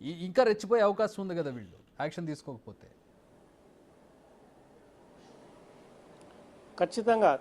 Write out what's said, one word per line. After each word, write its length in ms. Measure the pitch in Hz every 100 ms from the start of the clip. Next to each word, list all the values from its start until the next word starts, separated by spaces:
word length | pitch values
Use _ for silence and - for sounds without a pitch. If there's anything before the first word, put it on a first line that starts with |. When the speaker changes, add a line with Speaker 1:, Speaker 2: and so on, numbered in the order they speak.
Speaker 1:
ఈ, 80 | 139 165 185
ఇంకా 160 | 175
రెచ్చిపోయే 400 | 240 - 196 233
అవకాశం 400 | 208 202 214 208
ఉంది 120 | 190
కదా 160 | 170 143
వీళ్ళు 280 | 123 92 85 _ -
యాక్షన్ 260 | 151 175 165
తీసుకోకపోతే. 640 | 147 - 117 - - - - _ _ _ - - _ _ _ _ _ _ _ _ - - - - - - _ - - - - - - - - - - - - - - - - - -
Speaker 2:
ఖచ్చితంగా 560 | 175 233 214 220 185 135